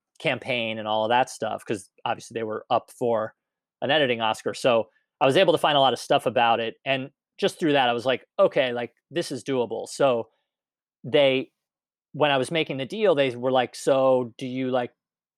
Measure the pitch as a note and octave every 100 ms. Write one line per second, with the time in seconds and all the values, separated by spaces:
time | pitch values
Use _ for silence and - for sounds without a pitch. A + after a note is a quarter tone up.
0 | _ - D#3 A#2+ - B2 A2+ A2 G#2+ A2
1 | A2 B2 C3 - A2 G#2 - G#2 - _
2 | A#2+ - - A#2 A2 A2 - A#2 - -
3 | B2 A2 A2 - _ _ _ _ B2 D#3
4 | C3 A#2 A2+ A2 A2+ - C3+ A2+ - _
5 | _ - C3+ D3+ F3 D3+ E3 D3 C3 A#2
6 | - C#3+ C3 A#2+ A#2 A2+ A2+ - C#3 C3+
7 | C#3 _ _ - G3 - D3+ C#3 B2 A#2+
8 | B2+ B2 _ - G3 D3+ B2+ A#2+ A#2+ _
9 | _ D#3 E3 C3 - B2+ A2+ G#2+ G2 -
10 | C#3 A#2+ - _ _ _ _ _ _ _
11 | B2+ D3 C#3 C3+ - _ _ _ _ _
12 | _ C#3 D3 C#3 B2+ E3 D#3 C3+ C3 G#3
13 | G#3 C#3+ C3+ A#2+ B2+ B2+ A#2+ - - C3+
14 | C3 B2+ A#2+ - C3 C3 B2+ B2+ B2 _
15 | _ _ _